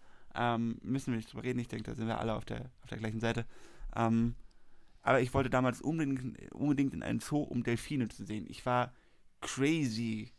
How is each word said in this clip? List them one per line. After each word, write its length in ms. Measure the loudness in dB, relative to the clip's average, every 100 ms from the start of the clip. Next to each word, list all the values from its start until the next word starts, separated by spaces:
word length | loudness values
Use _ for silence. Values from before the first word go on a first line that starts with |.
| -14 -18 -10
ähm, 440 | 0 2 2 0 -2
müssen 300 | -2 -2 0
wir 40 | -2
nicht 160 | -4
drüber 100 | -6
reden, 160 | -2 -2
ich 100 | -2
denke, 220 | -6 -6
da 40 |
sind 120 | -4 -2
wir 120 | 0
alle 160 | 0
auf 100 | -2
der, 260 | -4 -6 -8 -14
auf 60 | -12
der 80 | -6
gleichen 220 | -4 0
Seite. 240 | 0 0 -4 -10 -16 -12 -6
Ähm, 400 | 2 4 6 4 0 -12 -18 -18 -18 -20 -4
aber 180 | 4 4
ich 140 | 4
wollte 160 | 2 4
damals 320 | 4 4 2
unbedingt, 680 | 0 0 0 0 -4 -8 -12
unbedingt 420 | -2 2 4 4
in 80 | 2
einen 180 | -2 -2
Zoo, 220 | 0 -2
um 200 | 0 0
Delfine 440 | 0 0 0 0 -2
zu 160 | -4
sehen. 220 | -6 -6 -6
Ich 160 | -6
war 300 | 2 2 2 -4 _ -20 -20 -12
crazy 920 | -6 2 4 4 2 0 -2 -2 -6